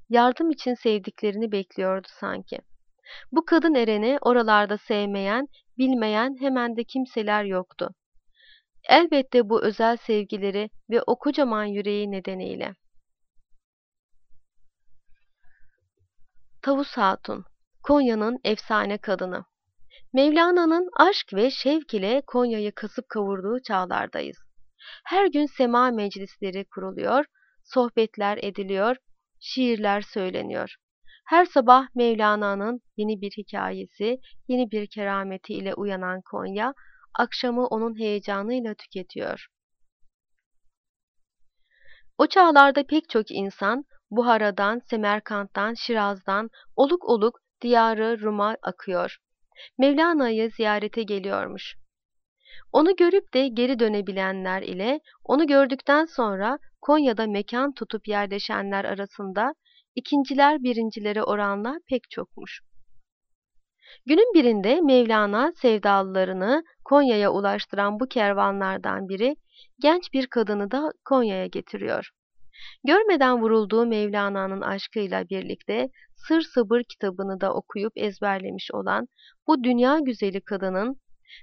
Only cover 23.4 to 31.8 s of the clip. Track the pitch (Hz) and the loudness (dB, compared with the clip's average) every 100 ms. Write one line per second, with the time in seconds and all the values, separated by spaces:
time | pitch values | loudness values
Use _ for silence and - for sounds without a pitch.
23.4 | 190 247 254 196 180 - - 82 71 - | -4 -6 -2 -4 -2 -4 -4 -6 -8 -12
24.4 | - _ - _ - - - 359 392 285 | -20 _ -20 _ -20 -20 -4 0 2 2
25.4 | 294 - 254 240 254 226 202 196 196 - | -2 0 0 4 2 0 -4 -6 -14 -10
26.4 | 196 185 196 - 185 190 170 240 294 _ | -8 -8 -10 -10 -10 -6 0 0 0 _
27.4 | _ _ _ 262 240 - 220 - 202 208 | _ _ _ -2 0 0 -2 -2 -4 -4
28.4 | 202 196 190 190 214 254 _ _ _ _ | -6 -8 -4 0 0 -2 _ _ _ _
29.4 | - - 247 226 208 202 202 220 185 185 | -12 -2 0 0 0 -2 -4 -6 -4 -6
30.4 | - - 196 - _ _ - - - 330 | -6 -8 -8 -12 _ _ -20 -20 2 4
31.4 | 349 294 240 254 | 4 4 6 6